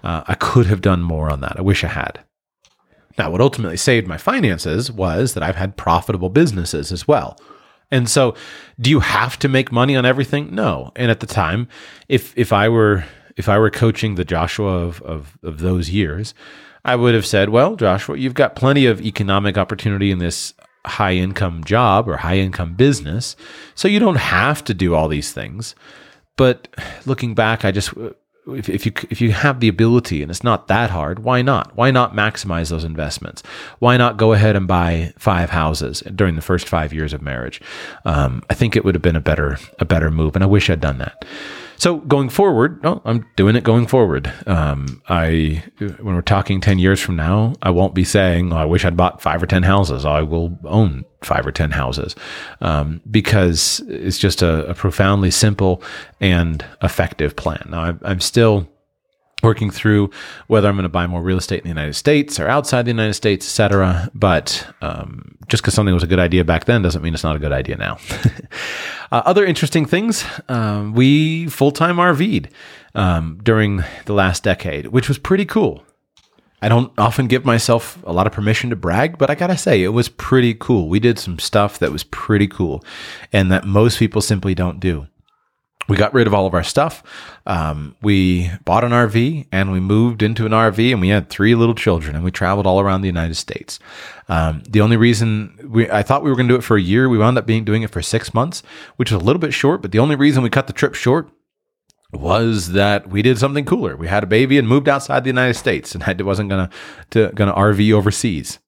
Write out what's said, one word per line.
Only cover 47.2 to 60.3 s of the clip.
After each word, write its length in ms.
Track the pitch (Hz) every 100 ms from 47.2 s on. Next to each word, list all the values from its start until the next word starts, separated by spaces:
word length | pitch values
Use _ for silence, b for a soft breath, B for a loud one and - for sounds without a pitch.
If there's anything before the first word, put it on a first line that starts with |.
| 78 101 113 139
I 80 | -
won't 240 | 87 92
be 100 | 92
saying, 480 | 90 104 92 87 90
"Oh, 60 | 82
I 80 | 78
wish 180 | 90
I'd 140 | 95 85
bought 240 | 90 -
five 220 | - 82
or 20 | 82
ten 160 | 92
houses." 420 | 92 98 90 64
I 200 | 73 76
will 340 | 78 82 85 87
own 420 | - 98 107 67 - _
five 240 | - - 65
or 60 |
ten 180 | 69 78
houses, 460 | 71 64 71 - - B B B B
um, 380 | 87 76 73 82 -
because 720 | 110 98 107 90 82 - - 254
it's 300 | - 95 95
just 240 | 98 -
a, 240 | 87 80 76
a 20 |
profoundly 560 | 90 98 - 98 101 92
simple 540 | - 107 101 95 90 B B B _
and 460 | 98 87 85 78 - -
effective 540 | 90 - 85 - 76 -
plan. 320 | 85 78 -
Now, 120 | 82
I'm, 180 | 82 85
I'm 180 | - 92
still 460 | - - 113 104 87 _ _ _ _ _ _ -
working 260 | 113 110 107
through 400 | - 110 104 98 B B